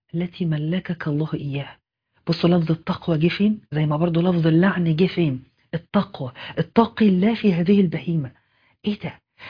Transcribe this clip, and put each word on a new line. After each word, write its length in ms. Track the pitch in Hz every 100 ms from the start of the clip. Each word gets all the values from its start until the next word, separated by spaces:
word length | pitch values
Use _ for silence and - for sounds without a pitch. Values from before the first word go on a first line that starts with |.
| _ 165
التي 300 | 175 - 170
ملكك 600 | 151 151 185 - 170 -
الله 220 | 147 156
إياها". 460 | 147 143 139 139 - _ _ _ _ -
بصوا 220 | 165 170
لفظ 220 | 180 160
التقوى 460 | 160 - 185 - 156
جه 100 | 170
فين، 320 | 165 208 214 -
زي 140 | 147 151
ما 120 | 151
برضو 240 | 175 170
لفظ 260 | 175 175 160
اللعن 480 | 160 190 185 170 156
جه 100 | 185
فين. 380 | - 165 131 - _ _
التقوى، 580 | 165 - 208 190 - 127 - - -
اتق 460 | 160 - 226 -
الله 320 | 214 180 202 226
في 180 | 214
هذه 280 | 170 175 202
البهيمة. 500 | 185 160 - 165 131 - _ _ _ _ 208
ايه 140 | 208
ده؟ 140 | 165 - _ _ -